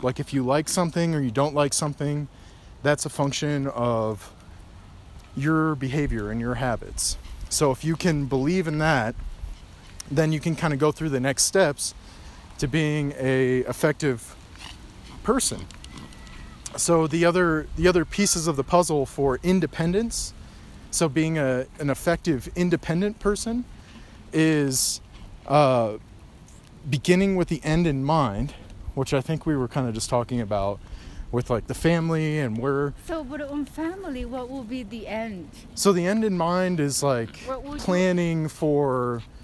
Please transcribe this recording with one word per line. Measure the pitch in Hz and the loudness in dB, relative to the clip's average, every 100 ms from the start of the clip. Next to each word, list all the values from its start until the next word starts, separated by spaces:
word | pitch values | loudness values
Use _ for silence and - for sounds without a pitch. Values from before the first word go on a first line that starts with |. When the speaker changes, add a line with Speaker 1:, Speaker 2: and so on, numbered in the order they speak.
Speaker 1:
Like, | 127 127 | -2 -2
if | - | -2
you | 139 | -2
like | 123 147 151 | 2 2 2
something | 185 170 170 170 | 0 0 0 0
or | 156 | 0
you | 131 | 0
don't | 107 147 | 2 2
like | 147 143 | 2 2
something, | - 151 135 147 147 143 - - - - - | 0 -2 -2 -2 -2 -4 -12 -20 -20 -20 -2
that's | 143 147 147 | 2 2 0
a | |
function | - 143 - 147 143 139 | -2 -2 0 -2 0 -2
of | 120 120 113 110 107 - - - - - - - - - - - - | 0 0 2 0 -2 -10 -20 -20 -20 -20 -20 -20 -20 -20 -20 -12 -2
your | 147 160 156 143 | 2 2 2 0
behavior | 127 147 139 113 104 | -2 0 0 -2 -2
and | 113 | -2
your | 120 120 | -2 -2
habits. | 131 107 - - - - - - - | -2 -2 -6 -4 -4 -4 -10 -12 -6
So | - 147 | 2 2
if | 131 | 2
you | 156 160 | -2 0
can | 180 147 135 | 2 2 0
believe | 135 143 185 165 | 0 2 2 0
in | 151 | 2
that, | 156 139 110 - - - - - - - - - - | 2 4 2 -4 -8 -10 -12 -12 -18 -20 -18 -16 -2
then | 143 156 | 0 2
you | 151 | 2
can | 170 156 | -2 0
kinda | 165 139 | 0 2
go | 151 | 2
through | - 156 | 2 -2
the | 131 | 0
next | 135 131 | 0 2
steps | - 196 165 - - - - - - - - - | 2 4 4 2 -6 -8 -16 -18 -18 -18 -16 -6
to | 139 | 0
being | 156 151 151 143 131 | 2 2 2 -2 0
a | 131 131 127 127 | 2 4 4 2
effective | 123 - 156 - 147 117 - - - - - - - - - - | 0 0 0 2 0 -2 -6 -16 -20 -18 -16 -16 -18 -18 -18 -4
person. | - 254 - - 92 - - - - - - - - - - - | 0 2 0 -2 -8 -14 -16 -16 -16 -16 -16 -16 -16 -16 -10 -2
So | - 170 160 | 4 4 4
the | 165 | 4
other, | 170 175 175 156 143 151 | 4 4 4 2 -2 2
the | 175 | 4
other | 175 | 6
pieces | 151 - 202 175 160 | 2 2 2 2 0
of | 135 | 0
the | |
puzzle | 131 180 170 147 131 | 4 4 6 2 0
for | - 139 123 | 0 0 2
independence, | 175 185 151 - 165 196 233 - - - - - - - - | 2 2 2 0 0 0 0 -4 -6 -10 -18 -18 -20 -18 -8
so | - 165 | 0 2
being | 156 160 160 | 2 2 2
a, | 135 127 135 - | 2 0 -2 -4
an | 143 | -2
effective | 131 175 170 175 131 - 175 | 0 0 0 0 -2 -2 -2
independent | 180 226 - 165 208 220 | 2 2 0 0 0 0
person | 202 208 226 240 - - - - - - - | 0 0 -2 -4 -6 -12 -20 -20 -18 -20 -2
is, | 160 160 151 139 131 - - - - - - - | 4 4 4 2 2 0 -2 -10 -18 -18 -12 2
uh, | 143 139 127 110 110 - - - - - - - - 139 | 6 6 6 2 -2 -12 -20 -20 -20 -20 -20 -20 -14 -4
beginning | 131 - 180 196 185 | 0 4 6 6 2
with | 165 | 0
the | 151 | 0
end | 151 160 170 | 2 4 4
in | 135 | 2
mind, | 139 160 123 101 143 - - - - | 2 4 2 0 -4 -6 -16 -14 -8
which | 135 131 | -4 0
I | 143 | 0
think | 143 156 165 | 0 -2 0
we | 143 | 0
were | 120 | 0
kinda | 143 123 | -2 -2
just | 110 - | -2 0
talking | 123 117 123 | 0 0 -2
about | 101 104 98 101 - - - - - | 0 0 0 -4 -8 -14 -12 -12 -4
with, | 120 - | -4 0
like, | 113 117 | -2 -2
the | |
family | 123 165 170 165 160 156 151 | 0 2 2 2 0 0 0
and | 127 110 | -2 -2
where | 135 139 143 - - | 0 0 -2 -6 -8
Speaker 2:
So, | 330 | -8
but | 262 294 | -6 -8
on | 285 285 | -6 -6
family, | 269 - 320 381 370 254 | -6 -6 -6 -6 -8 -8
what | 240 254 247 | -8 -8 -8
will | 269 | -10
be | 220 254 | -8 -8
the | 202 233 185 | -8 -12 -8
end? | 220 226 185 156 - - | -6 -6 -10 -12 -16 -14
Speaker 1:
So | - 202 | 0 4
the | 175 175 | 4 4
end | 220 | 2
in | 220 175 | 2 2
mind | 165 180 185 175 | 2 2 2 2
is, | 143 - | 0 0
like, | 143 120 113 - 247 | 2 0 -2 -8 -8
Speaker 2:
What | 262 | -8
would | 277 | -8
you | 294 | -6
Speaker 1:
planning | - 180 185 180 170 165 156 | 0 2 4 2 2 0 -2
for | - 156 143 139 127 123 120 - - | -2 2 2 2 2 0 -4 -8 -16